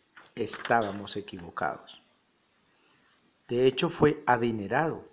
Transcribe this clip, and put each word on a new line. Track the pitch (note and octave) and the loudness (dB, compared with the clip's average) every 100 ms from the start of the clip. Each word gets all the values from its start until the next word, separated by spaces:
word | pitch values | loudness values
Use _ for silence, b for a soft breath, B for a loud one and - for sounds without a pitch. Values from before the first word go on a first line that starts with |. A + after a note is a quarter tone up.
| _ - - | _ -20 -20
estábamos | - G#2+ - - A#2 G#2+ G2 G2+ G#2 | -8 -6 -6 0 2 2 -4 -8 -10
equivocados. | G2 F#2+ E2+ - D#2+ - - - _ _ _ _ _ _ _ b b b b b _ _ _ | -10 -12 -12 -6 -6 -6 -12 -20 _ _ _ _ _ _ _ b b b b b _ _ _
De | A#2+ C3 | 4 4
hecho, | C3 F3 | 4 -2
fue | - D3+ D3 - | 4 2 2 2
adinerado, | B2 A#2 A2+ G2 B2+ D#3+ G#2+ - | 2 2 -2 0 0 0 -4 -12